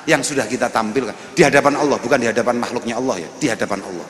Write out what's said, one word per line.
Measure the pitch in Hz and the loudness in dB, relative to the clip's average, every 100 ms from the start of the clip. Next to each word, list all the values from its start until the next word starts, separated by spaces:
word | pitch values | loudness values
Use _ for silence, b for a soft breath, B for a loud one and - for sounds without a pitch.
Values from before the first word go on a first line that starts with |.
yang | - 156 | 2 2
sudah | 135 139 | 2 -2
kita | 110 120 120 | -2 0 0
tampilkan | 117 110 107 117 98 B | 0 0 -2 -4 -8 B
di | - 143 | 4 6
hadapan | 139 143 143 | 6 4 2
Allah, | 147 113 | 0 0
bukan | 120 135 | 2 2
di | 117 | 2
hadapan | 110 117 120 | 0 0 0
makhluknya | 110 120 113 117 | -2 -4 -6 -4
Allah | 131 117 | -2 -4
ya, | 80 - | -6 -4
di | 139 | -4
hadapan | 107 101 98 98 | -2 -2 -4 -6
Allah. | 87 80 | -10 -12